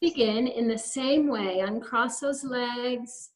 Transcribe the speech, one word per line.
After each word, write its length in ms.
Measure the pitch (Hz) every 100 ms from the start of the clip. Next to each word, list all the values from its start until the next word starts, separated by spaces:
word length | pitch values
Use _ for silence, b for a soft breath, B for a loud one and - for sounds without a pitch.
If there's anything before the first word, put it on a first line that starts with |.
begin 460 | 339 330 220 214 247
in 200 | - 233
the 100 | 226
same 500 | - - 262 294 294
way. 320 | 233 196 185
Uncross 600 | 190 220 - 233 247 240
those 240 | 277 277
legs 880 | 277 247 247 240 247 247 240 - -